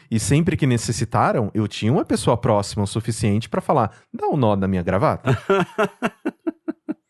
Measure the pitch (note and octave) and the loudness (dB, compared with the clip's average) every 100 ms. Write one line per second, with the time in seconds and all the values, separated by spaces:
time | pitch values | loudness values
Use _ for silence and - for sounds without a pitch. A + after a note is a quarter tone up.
0 | _ A2+ - C#3+ E3+ - C#3+ A#2 - A#2 | _ -4 2 2 2 0 2 0 -2 -4
1 | A#2+ G#2+ D3 F#3+ G2+ G#2+ G#2 - G#2+ F3 | -2 0 2 0 -2 -2 -4 -2 0 0
2 | D#4 B3+ - A#2 A2+ G#2 G2 G#2+ G2 A#2 | 0 0 2 2 2 2 0 -4 -4 -4
3 | A2+ A2 G2+ G#2 - F#3 - D#3 G#2+ - | -4 -2 0 0 -2 -4 0 2 0 -4
4 | _ - G#4 D#3+ A2+ G2+ F#2+ F#2 F2 F#2 | _ -6 -2 2 2 2 0 0 0 2
5 | C#3+ F2 B2 B2 - G3 F3 - G3+ - | 2 0 -2 -2 0 0 0 -2 -4 -4
6 | A#3+ - - - E4+ - - - - - | -8 -6 -10 -8 -8 -10 -10 -12 -12 -14